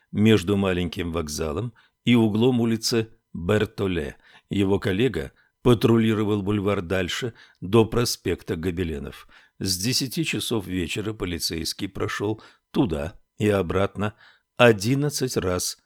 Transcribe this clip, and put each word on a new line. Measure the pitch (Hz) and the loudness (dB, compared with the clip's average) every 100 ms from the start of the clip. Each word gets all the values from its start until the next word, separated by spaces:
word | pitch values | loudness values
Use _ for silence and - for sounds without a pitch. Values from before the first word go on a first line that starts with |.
| _ | _
между | 101 107 107 90 101 | 2 4 4 4 0
маленьким | 98 90 87 - 85 | 2 0 -2 -4 -4
вокзалом | 82 76 76 80 76 120 - _ _ 117 | -4 -4 -4 -4 -4 -6 -10 _ _ 2
и | 120 | 4
углом | 110 107 123 123 | 4 4 2 2
улицы | 117 113 - 117 110 - _ | 0 0 0 0 -2 -8 _
Бертоле. | - 85 107 104 - 98 85 71 - _ - _ | -6 0 0 0 -2 -2 -2 -4 -10 _ -20 _
Его | 98 98 98 | 0 2 2
коллега | 104 95 123 80 67 - _ _ | 0 0 0 -2 -8 -12 _ _
патрулировал | 123 120 - 117 110 107 104 104 | 2 4 6 4 4 2 0 0
бульвар | 95 107 98 98 | 0 0 0 -2
дальше, | 85 95 87 - 113 - - _ | -2 -2 -2 -4 -8 -10 -20 _
до | 92 113 110 | 2 4 4
проспекта | 117 120 - 101 85 - 90 | 2 -2 -2 -4 -4 -4 -6
Гобеленов. | 87 87 82 73 69 - - - _ - | -4 -4 -4 -6 -10 -14 -20 -20 _ -8
С | 98 92 | -4 -2
десяти | 107 127 131 170 156 | -2 -2 -2 -4 -4
часов | 113 - 117 95 | -4 -4 -4 -2
вечера | 92 80 - 101 | -4 -4 -4 -6
полицейский | 110 95 82 - 82 78 - 98 | -6 -6 -4 -4 -4 -6 -6 -8
прошёл | - 107 - 101 107 - _ _ | -6 -6 -4 -4 -4 -10 _ _
туда | - 120 76 76 - _ - | 0 0 -2 -6 -10 _ -2
и | 107 | 2
обратно | 101 85 90 98 - 104 - - _ _ - | 2 2 0 -2 -2 -6 -6 -16 _ _ 4
одиннадцать | 120 107 107 139 147 147 131 117 | 6 6 2 0 -2 -2 -4 -2
раз. | 92 90 - - | -2 -2 -4 -8